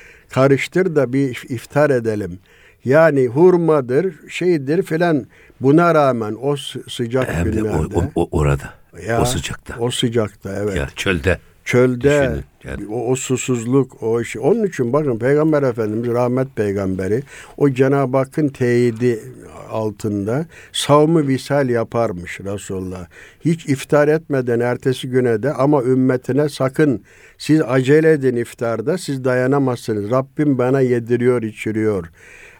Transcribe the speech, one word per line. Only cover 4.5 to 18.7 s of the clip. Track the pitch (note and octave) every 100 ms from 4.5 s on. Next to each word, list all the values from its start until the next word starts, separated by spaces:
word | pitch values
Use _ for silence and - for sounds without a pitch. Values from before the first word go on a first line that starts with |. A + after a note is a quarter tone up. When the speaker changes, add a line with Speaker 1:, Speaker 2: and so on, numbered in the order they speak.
| E3 C3 E3
Speaker 1:
filan. | F#3 D#3+ F3 D3+ G#2 _ - _
Buna | B2+ D#3 F3
rağmen | D#3+ C#3+ A#2+ G#2+ A2
o | C3+ C#3+
sı-, | C#3 B2 -
sıcak | - A#2+ B2+ B2+
Speaker 2:
Hem | D#3 -
de | A2
o, |
Speaker 1:
günlerde. | G#2+ D#2+ D#2+ E2+
Speaker 2:
o, | F2
o | - E2+ E2
orada, | D2 C#2 - - _ F2 F#2
Speaker 1:
Ya, | A#2
Speaker 2:
o |
sıcakta. | B2 B2+ - - - -
Speaker 1:
o | A#2
sıcakta, | - B2+ A#2 G#2 - A2 G2
evet. | G#2 F#2
Speaker 2:
Ya, | - -
çölde. | G2 F2+ F2 E2+ - _
Speaker 1:
Çölde | - B2 B2+ B2 C#3 D3
Speaker 2:
Düşünün | C3 A#2 - _
yani. | - C2+ G2+
Speaker 1:
o, | A2 A#2+
o | C3
susuzluk, | - B2+ - B2 A2+ C3+ C3 -
o | A2+ A#2
iş. | A2+ A2+
Onun | C3+ A#3 G3+
için | - A#2+
bakın | C#3+ D3+ A#2
Peygamber | B2 D3 D#3+ D3+
Efendimiz, | C3+ A#2 G#2+ A2 A#2+
rahmet | A#2 B2 B2+ C3+ -
peygamberi, | G#2 G2 F#2+ F#2 F#2+ A2 C#3 - - -
o | C#3+
Cenab-ı | B2 C3+ C#3 C3 C3+
Hakk'ın | C3 - D3+
teyidi | C#3 B2